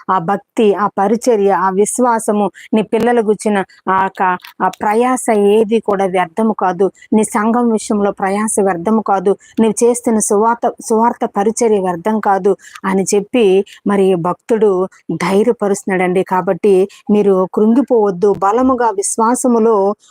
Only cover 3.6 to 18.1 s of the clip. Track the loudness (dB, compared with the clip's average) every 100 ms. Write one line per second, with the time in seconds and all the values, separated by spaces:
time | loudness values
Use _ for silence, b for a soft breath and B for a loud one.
3.6 | -4 b -2 -2 -2 -2 -2 -2 B -6
4.6 | -4 -2 -2 0 0 -2 0 2 2 2
5.6 | 2 0 0 -2 0 -2 -4 -2 -2 0
6.6 | -2 0 -2 B B -2 0 -2 0 0
7.6 | 0 -2 -2 -2 -2 -2 -4 -2 -2 -2
8.6 | -2 -2 -2 -2 0 0 0 -2 b -2
9.6 | 0 2 0 0 -2 -2 0 0 0 0
10.6 | -4 -6 -4 0 0 -2 -4 -2 -2 0
11.6 | 0 0 -2 -4 -4 -2 0 0 0 -2
12.6 | B B -4 -2 0 -2 0 2 4 2
13.6 | 0 B -2 0 2 0 -2 -6 -4 0
14.6 | 2 0 -4 b -10 -6 -2 0 0 0
15.6 | -2 -4 -2 -2 0 -2 -2 -2 -2 0
16.6 | 2 2 0 B -2 0 2 0 0 0
17.6 | 2 2 2 2 0